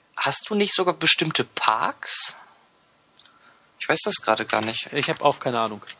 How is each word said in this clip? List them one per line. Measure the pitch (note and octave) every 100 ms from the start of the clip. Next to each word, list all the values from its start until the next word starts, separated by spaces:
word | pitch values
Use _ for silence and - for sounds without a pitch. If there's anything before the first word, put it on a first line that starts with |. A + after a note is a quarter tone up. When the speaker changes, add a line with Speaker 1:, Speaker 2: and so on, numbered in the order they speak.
| _ -
Speaker 1:
hast | C#3 - -
du |
nicht | G#3 G3+
sogar | - F3+
bestimmte | E3 E3 - D#3+ -
Parks? | A#2+ - - A2 E3 - - - - - - _ _ _ _ _ _ - - - - _ _ -
Ich | -
weiß | D#3+
das | G#3+ -
gerade | - A2
gar | A2 G#2+
nicht. | A2 A2+ -
Speaker 2:
Ich | C#3+ C#3
hab | D#3
auch | D3 -
keine | C3 A#2+
Ahnung. | A2+ G#2 -